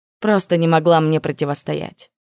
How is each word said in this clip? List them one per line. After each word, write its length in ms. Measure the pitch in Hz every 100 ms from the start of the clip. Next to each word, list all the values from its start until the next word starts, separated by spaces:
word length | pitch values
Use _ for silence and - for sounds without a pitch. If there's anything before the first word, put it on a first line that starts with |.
| _ _
просто 380 | 214 202 - 170
не 100 | 165
могла 320 | 165 165 165
мне 220 | 156 156
противостоять. 920 | 156 147 143 143 - 151 - - - _ _